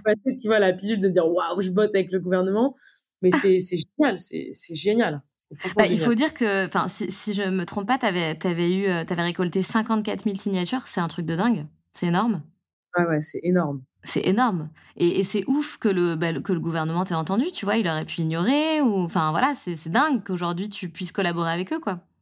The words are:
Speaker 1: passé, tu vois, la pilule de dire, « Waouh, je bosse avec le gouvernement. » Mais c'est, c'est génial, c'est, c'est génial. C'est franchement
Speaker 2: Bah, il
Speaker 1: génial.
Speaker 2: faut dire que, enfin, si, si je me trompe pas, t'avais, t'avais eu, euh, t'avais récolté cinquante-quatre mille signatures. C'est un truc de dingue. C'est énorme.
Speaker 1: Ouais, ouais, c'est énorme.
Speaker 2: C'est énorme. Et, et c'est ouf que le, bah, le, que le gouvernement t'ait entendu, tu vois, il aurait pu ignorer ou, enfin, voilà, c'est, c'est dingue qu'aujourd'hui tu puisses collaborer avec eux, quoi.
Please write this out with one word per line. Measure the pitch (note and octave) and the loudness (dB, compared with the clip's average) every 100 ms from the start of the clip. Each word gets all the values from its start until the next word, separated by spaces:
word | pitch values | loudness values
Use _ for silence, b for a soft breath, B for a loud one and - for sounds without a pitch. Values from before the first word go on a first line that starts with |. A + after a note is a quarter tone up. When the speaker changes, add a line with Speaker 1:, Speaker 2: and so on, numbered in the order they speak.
Speaker 1:
passé, | G#3+ G#3 C4 C4+ | 2 0 0 -2
tu | G#3+ | 2
vois, | A3 | 4
la | F#3+ | 4
pilule | F#3 G3+ G#3+ | 2 0 2
de | F#3+ | 2
dire, « | F3 E3 | 4 4
Waouh, | F3 E3 F3 | 2 0 -2
je | F#3 | 0
bosse | F#3 G#3+ | 2 2
avec | G3 F#3 | 2 0
le | F#3 | -2
gouvernement. » | F3+ F3+ F#3+ G3+ C4+ - b b b _ | 0 0 2 2 0 -2 b b b _
Mais | F#3 | 2
c'est, | - G3 F#3 | 4 4 4
c'est | F#3 F3 | 2 -4
génial, | - - C#4+ F#3 | -2 0 2 0
c'est, | - - - | -6 -8 -8
c'est | - - D#3 | -8 -8 -4
génial. | F#3 A3+ F#3+ D3 - _ | 0 2 2 -2 -8 _
C'est | - D3+ | -20 -10
franchement | F#3 G3 | 0 4
Speaker 2:
Bah, | G3+ | 4
il | |
Speaker 1:
génial. | F3+ D#3+ | 4 2
Speaker 2:
faut | A#3 | 2
dire | D4+ | 2
que, | - A3 G3 F#3 | 0 0 2 0
enfin, | F#3+ F#3 | 0 -2
si, | - G#3+ | -4 -6
si | F#3 G#3+ | -6 -4
je | G3+ F#3+ | -2 0
me | F#3+ E3+ | -2 -2
trompe | G3+ G3 | -4 -2
pas, | C4 | 0
t'avais, | A3+ F3+ D#3+ D3+ | 0 0 -2 -2
t'avais | F3+ E3+ F3 F#3+ | -2 0 2 2
eu, | G3 | 0
euh, | F3 | 0
t'avais | E3 F3 | -2 -2
récolté | F3 F3 F3+ F#3+ | -2 0 -2 0
cinquante-quatre | F#3 A3+ A3 A3 G#3+ G3 G#3+ | 0 0 0 -2 -2 -4 -4
mille | G3 | -2
signatures. | G3+ F#3 F3 B3+ - | -2 -2 -2 -4 -4
C'est | F#3+ | -4
un | E3 | -4
truc | - D#3+ | -4 -4
de | E3+ | 0
dingue. | A#3 F3+ D3+ _ _ | 0 0 -4 _ _
C'est | - F3 | -4 -2
énorme. | F3 A#3 F3 - _ _ _ _ F3+ | 0 0 -2 -6 _ _ _ _ 0
Speaker 1:
Ouais, | E3+ | 2
ouais, | D3+ | 0
c'est | D3+ - | -2 -4
énorme. | F3 F3+ D3+ C#3 C3 _ | 2 2 2 -4 -10 _
Speaker 2:
C'est | - - - | -6 -2 2
énorme. | G#3 B3 F3 D3+ - b b | 2 2 0 -6 -12 b b
Et, | E3+ F3+ | 2 2
et | |
c'est | G3 G#3 - | 0 -2 0
ouf | C#4+ D4 - | -2 -2 -2
que | A3 | 0
le, | F#3 F3 D#3+ | 2 2 2
bah, | E3+ | 0
le, | E3 | -2
que | - | -2
le | F3 | -2
gouvernement | D#3+ E3 D#3+ E3+ | -2 -2 0 -2
t'ait | F#3+ E3 | 0 -2
entendu, | C#3+ G3 E4 | 0 0 0
tu | - G3+ | -2 -2
vois, | A3+ | 0
il | F#3 | 0
aurait | D#3 D#3+ | -2 -4
pu | - | -2
ignorer | D#3+ E3 G3 D4 D#4 D#4 | 0 0 2 2 2 2
ou, | C4 G3 | 2 2
enfin, | F3 F3 D#3 | 0 0 0
voilà, | E3 C4 C#4 | 2 0 0
c'est, | - E3 | -6 -6
c'est | E3 | 0
dingue | G#3 D#4 B3 | 2 2 0
qu'aujourd'hui | - F3+ F3 E3+ G#3 | -2 -4 -2 -4 -6
tu | - E3+ | -8 -10
puisses | - F3 | -8 -6
collaborer | - F3+ E3+ E3 | -2 0 0 -2
avec | E3+ G3 | -2 -4
eux, | D#4+ | -4
quoi. | C4+ F3 - _ | -4 -8 -10 _